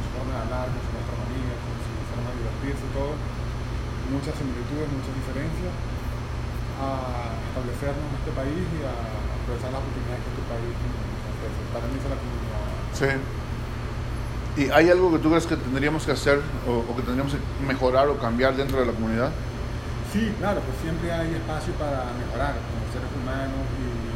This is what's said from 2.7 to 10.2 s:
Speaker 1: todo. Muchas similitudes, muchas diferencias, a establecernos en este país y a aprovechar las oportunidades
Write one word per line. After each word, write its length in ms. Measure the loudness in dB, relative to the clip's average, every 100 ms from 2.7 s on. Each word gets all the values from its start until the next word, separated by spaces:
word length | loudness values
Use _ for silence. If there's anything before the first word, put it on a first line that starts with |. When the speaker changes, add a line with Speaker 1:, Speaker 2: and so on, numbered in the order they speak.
| -2 -2
Speaker 1:
todo. 180 | -2 0 -2 -4 -4 -4 -4 -4 -4 -4 -4 -2
Muchas 240 | -2 -2 -2
similitudes, 480 | -2 -2 -2 -2 -2
muchas 240 | -2 -2
diferencias, 560 | -4 -4 -2 -2 -2 -2 -2 -4 -4 -2 -4 -4 -4 -4 -4 -4 -2
a 80 | -2 -2 -2 -2 -2 -4 -4
establecernos 520 | -4 -2 -2 -2 -2
en 120 | -2 -2
este 140 | -2
país 280 | -2 0 0 0
y 140 | -2
a 120 | -2 -2 -4 -2 -2 -2
aprovechar 320 | -2 -2 -2
las 120 | -2
oportunidades 400 | -2 -2 -2 -2